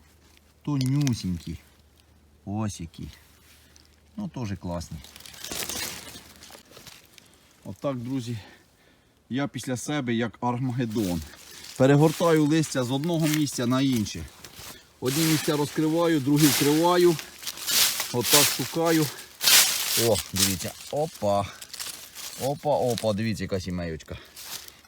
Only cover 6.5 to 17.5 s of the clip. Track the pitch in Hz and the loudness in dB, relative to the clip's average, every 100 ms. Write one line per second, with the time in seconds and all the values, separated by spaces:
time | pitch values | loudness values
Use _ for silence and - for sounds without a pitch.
6.5 | - - - - - - - - _ _ | -20 -20 -20 -20 -20 -20 -20 -20 _ _
7.5 | _ - 101 147 131 120 135 117 113 - | _ -16 -8 -4 -4 -4 -6 -4 -8 -10
8.5 | - _ _ _ _ _ _ - 123 139 | -20 _ _ _ _ _ _ -8 -4 -4
9.5 | - - 123 - 147 123 117 117 - 120 | -6 -6 -6 -4 -4 -2 0 -2 -2 -4
10.5 | 120 135 123 120 107 98 87 76 - - | -2 -2 -2 -2 0 -2 -2 -6 -14 -20
11.5 | - - - 131 143 156 156 175 160 147 | -18 -10 4 6 8 6 6 4 6 6
12.5 | 160 151 - 123 135 160 165 156 151 147 | 4 2 -2 -2 -2 0 0 2 2 0
13.5 | - 117 131 139 123 104 87 76 - - | 0 0 2 2 2 -2 -6 -12 -16 -20
14.5 | - - - - _ 127 139 160 156 - | -18 -18 -18 -20 _ -4 0 2 2 2
15.5 | 147 143 - 156 165 170 160 127 147 151 | 0 0 0 2 2 4 2 4 6 6
16.5 | 117 143 151 170 175 175 156 - - - | 6 4 6 6 6 6 4 -2 -12 -12